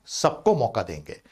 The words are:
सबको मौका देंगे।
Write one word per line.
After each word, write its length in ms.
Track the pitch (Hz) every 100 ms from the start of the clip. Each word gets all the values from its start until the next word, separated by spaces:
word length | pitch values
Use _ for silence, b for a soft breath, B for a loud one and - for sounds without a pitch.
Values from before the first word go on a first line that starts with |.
| -
सबको 500 | - - - 214 185
मौका 280 | 117 110
देंगे। 380 | - 78 73 - b